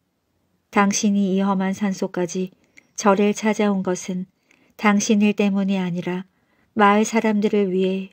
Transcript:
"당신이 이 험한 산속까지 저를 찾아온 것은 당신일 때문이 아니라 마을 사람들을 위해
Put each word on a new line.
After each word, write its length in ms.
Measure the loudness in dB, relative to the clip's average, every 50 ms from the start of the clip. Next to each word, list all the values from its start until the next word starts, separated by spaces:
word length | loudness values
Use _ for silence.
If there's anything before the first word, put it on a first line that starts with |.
| _ _ _ _ _ _ _ _ _ _ _ _ _ _
"당신이 640 | 0 2 2 2 0 0 0 0 0 0 0 0 0
이 40 | 0
험한 340 | 0 0 0 0 -2 -2 -2
산속까지 760 | -2 -4 -4 -2 -4 -6 -6 -4 -4 -4 -4 -4 -6 -6 -8 -10 _ _ _ _ -20 _ _ _
저를 380 | 0 2 2 4 4 2 0 0
찾아온 480 | 0 -2 -2 0 0 0 0 0 -2
것은 440 | -2 -4 -4 -4 -6 -8 -8 -8 -8 -10 _ _ _ _ _ _ _ _ _
당신일 580 | 0 2 2 2 2 2 2 2 2 2 2 2
때문이 440 | 0 0 0 0 -2 -2 -2 -2 -2
아니라 460 | -2 -4 -6 -6 -6 -6 -8 -8 -10 -14 _ _ _ _ _ _ _ _ _
마을 300 | 4 4 6 6 4 2
사람들을 680 | 0 0 0 0 0 0 0 0 0 0 0 0 0
위해 380 | 0 0 0 0 -2 -4 -6 -10